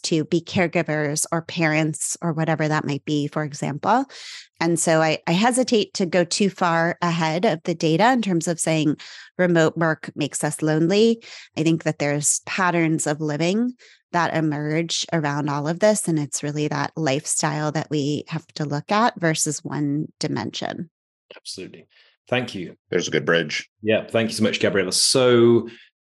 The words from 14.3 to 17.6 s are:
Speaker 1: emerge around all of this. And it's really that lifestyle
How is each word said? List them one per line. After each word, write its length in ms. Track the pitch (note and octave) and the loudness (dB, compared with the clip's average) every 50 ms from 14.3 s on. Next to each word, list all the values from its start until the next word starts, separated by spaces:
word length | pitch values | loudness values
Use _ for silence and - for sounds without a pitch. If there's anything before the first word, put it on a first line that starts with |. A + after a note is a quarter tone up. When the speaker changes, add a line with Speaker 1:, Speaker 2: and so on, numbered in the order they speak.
| - | 0
Speaker 1:
emerge 720 | D#3+ D#3+ D#3 D3 D3 D3+ D3+ D#3 E3 E3+ E3 - - - - | 0 0 0 0 -2 -2 -2 0 -2 -2 -2 -4 -6 -4 -2
around 380 | E3+ E3 D3+ C#3+ C#3+ D3 C#3+ D3+ | -2 0 0 0 -2 -2 -2 -2
all 180 | C#3+ D3 C#3+ D#3 | -2 -2 -2 -2
of 120 | E3+ F3 | -2 2
this. 280 | G#3+ G#3+ G#3+ G#3 - F3 | 4 2 2 2 0 0
And 100 | E3 D3+ | 0 0
it's 240 | D3 C#3 - - | 0 -2 -6 -6
really 260 | - D3 D3 D3+ D3+ D3+ | -6 -4 -4 -2 -2 -2
that 240 | D3+ C#3+ C#3+ - - | -2 -2 -4 -4 -4
lifestyle 760 | - D#3+ C3+ C3+ D3+ - - - - - D3+ D3 D3+ | -2 -2 0 0 -2 -2 -4 -4 -2 -2 -2 -2 -2